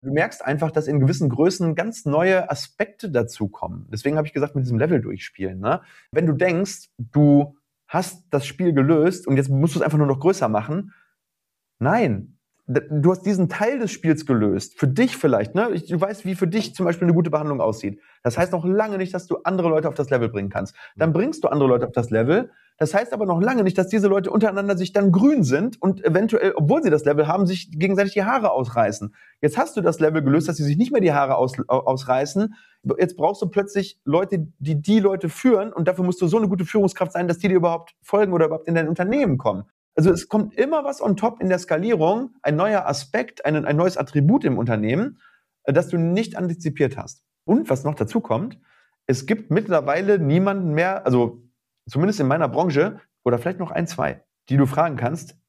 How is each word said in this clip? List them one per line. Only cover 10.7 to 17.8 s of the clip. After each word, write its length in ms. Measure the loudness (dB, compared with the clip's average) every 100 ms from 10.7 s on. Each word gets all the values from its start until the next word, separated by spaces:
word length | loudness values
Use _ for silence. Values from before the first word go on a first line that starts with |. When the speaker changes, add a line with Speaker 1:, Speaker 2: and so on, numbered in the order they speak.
| -6 -8 _ _ _ _ _ _ _ _ _
Speaker 1:
Nein, 580 | 0 2 0 -2 -8 _ _ _ -4
d-, 140 | -4 -2
du 220 | 0 2
hast 120 | 2
diesen 260 | 0 0 0
Teil 320 | 0 -2 -2
des 100 | -6
Spiels 340 | -4 0 0 2
gelöst, 520 | 2 2 0 -6 -4
für 80 | -2
dich 300 | 2 0 0
vielleicht, 380 | 0 0 0 -2
ne? 140 | -2
Ich, 140 | -2 -4
du 140 | -4
weißt, 240 | -2 -4
wie 120 | -8 -4
für 100 | -2
dich 280 | -2 -4
zum 120 | -4 -4
Beispiel 200 | 0 2
eine 80 |
gute 160 | 2 2
Behandlung 300 | -2 -2 -2
aussieht. 400 | -2 -2